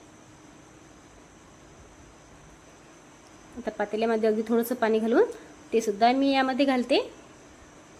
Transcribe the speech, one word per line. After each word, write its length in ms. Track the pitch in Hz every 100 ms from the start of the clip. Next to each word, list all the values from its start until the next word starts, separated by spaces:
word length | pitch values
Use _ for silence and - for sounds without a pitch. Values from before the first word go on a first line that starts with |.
| - - - - - - - - - - - - - - - - - - - - - - - - - - - - - - - - - - - -
आता 140 | 226
पातेल्यामध्ये 580 | - 208 214 226 220 220
अगदी 120 | 214 226
थोडंसं 280 | 233 233 247
पाणी 240 | 220 220
घालून 240 | 220 269 466 - - - -
ते 80 | 226
सुद्धा 300 | 214 202 233
मी 220 | 262 277
यामध्ये 320 | 269 262 254 277
घालते 480 | 254 240 311 523 - - - - - - - - -